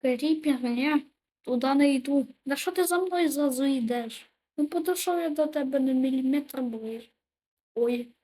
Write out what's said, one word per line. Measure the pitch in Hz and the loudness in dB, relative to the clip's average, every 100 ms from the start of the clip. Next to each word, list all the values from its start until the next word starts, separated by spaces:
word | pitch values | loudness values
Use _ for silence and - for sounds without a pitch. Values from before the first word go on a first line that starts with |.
Кріпер, | 269 247 285 311 302 262 | 0 0 0 0 0 -2
ні, | 247 240 277 302 294 _ _ _ | -2 -2 2 0 -2 _ _ _
туди | - 247 262 | -4 0 2
не | 277 285 | 4 4
йду. | 269 262 277 262 - - | 4 2 0 0 -6 -6
Да | 269 | -4
що | - | -2
ти | 359 349 | 0 0
за | 349 | 2
мною | 370 359 330 | 0 0 0
зразу | 277 294 254 277 | 2 0 2 0
йдеш? | 269 226 240 226 - - _ _ - | 0 0 -2 -4 -12 -20 _ _ -4
Ну, | 294 | -2
подійшов | 339 320 359 - 349 | 0 -2 -2 0 -2
я | 330 | -2
до | 294 302 | 0 0
тебе | 302 269 277 | 0 -2 0
на | 262 | 2
міліметр | 262 262 262 262 285 285 - | 2 2 0 0 0 -2 -6
ближче. | 247 226 220 226 - _ _ _ _ _ _ - | -6 -6 -8 -10 -14 _ _ _ _ _ _ -2
Ой. | 240 240 240 _ | 0 0 -6 _